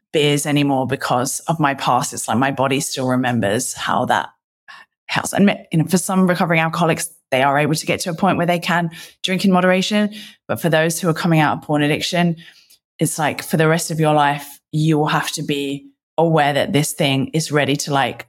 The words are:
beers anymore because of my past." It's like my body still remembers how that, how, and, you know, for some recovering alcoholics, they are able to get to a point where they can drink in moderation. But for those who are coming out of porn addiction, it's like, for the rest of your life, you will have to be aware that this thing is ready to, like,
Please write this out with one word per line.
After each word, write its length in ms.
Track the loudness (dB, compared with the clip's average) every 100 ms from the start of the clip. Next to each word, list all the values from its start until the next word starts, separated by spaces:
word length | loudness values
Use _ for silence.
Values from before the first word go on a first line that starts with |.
| _
beers 320 | 0 2 2 0
anymore 420 | 0 2 0 -2
because 520 | -4 -2 -2 -2 -4 -4
of 120 | 0
my 140 | 0
past." 400 | 0 0 0 0
It's 140 | -6 -2
like 100 | 0
my 140 | 0
body 280 | 0 0 0
still 280 | -4 -4 -2
remembers 680 | 0 0 0 0 0 -4
how 320 | -6 -2 0 0
that, 240 | 0 -2 _ _ _ -20 -20 -20 _ -6
how, 160 | -4 -2
and, 240 | 2 2 0 -2
you 80 | -2
know, 60 | 0
for 100 | 0
some 300 | 0 2 2
recovering 340 | 2 2 2
alcoholics, 480 | 0 0 0 0 -4 -12 _
they 100 | 2
are 160 | 2 2
able 180 | 2 0
to 100 | -2
get 140 | -4
to 100 | -4
a 40 | -2
point 220 | 0 2
where 80 | 0
they 140 | 0
can 320 | 0 0 -2 -6 -20 _
drink 200 | -4 0
in 80 | 2
moderation. 640 | 4 4 2 2 0 -2 -4 -20 -14 -8
But 140 | -4
for 80 | 0
those 320 | 2 2 0
who 80 | -2
are 40 |
coming 260 | 0 2 2
out 160 | 2 0
of 60 |
porn 180 | -2 0
addiction, 560 | 0 0 -2 0 0 -2 -10 -20 _ _ _ -4
it's 180 | -4 -2
like, 240 | -2 -4
for 140 | -2 2
the 100 | 2
rest 240 | 2 -2
of 80 | 0
your 140 | 2
life, 480 | 4 2 0 -8 -20 _
you 260 | -2 2 2
will 80 | 2
have 240 | 0 -2
to 100 | -6
be 460 | -4 -4 -4 -6 -10 _ _ 0
aware 340 | 2 4 4
that 220 | 2 2
this 180 | 0 0
thing 360 | 0 0 0 0
is 220 | -4 -2
ready 280 | 0 0 -2
to, 160 | 0
like, 340 | 0 0 -4